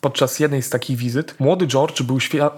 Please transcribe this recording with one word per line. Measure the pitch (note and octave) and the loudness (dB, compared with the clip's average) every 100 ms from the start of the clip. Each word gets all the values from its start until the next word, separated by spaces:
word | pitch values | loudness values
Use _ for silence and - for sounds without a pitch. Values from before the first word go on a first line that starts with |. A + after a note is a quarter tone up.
Podczas | C#3 - B2+ - | -4 0 0 2
jednej | D3+ C#3 | 0 0
z | A#2+ | -2
takich | B2 - B2 | -4 -2 -4
wizyt | B2 B2+ D#3+ - | -2 -2 -4 0
młody | C3+ F3+ D#3+ | 2 2 2
George | C3+ D#3 - | 2 0 -2
był | B2 C3 | -2 -2
świa-, | - D3 D3 | 0 2 0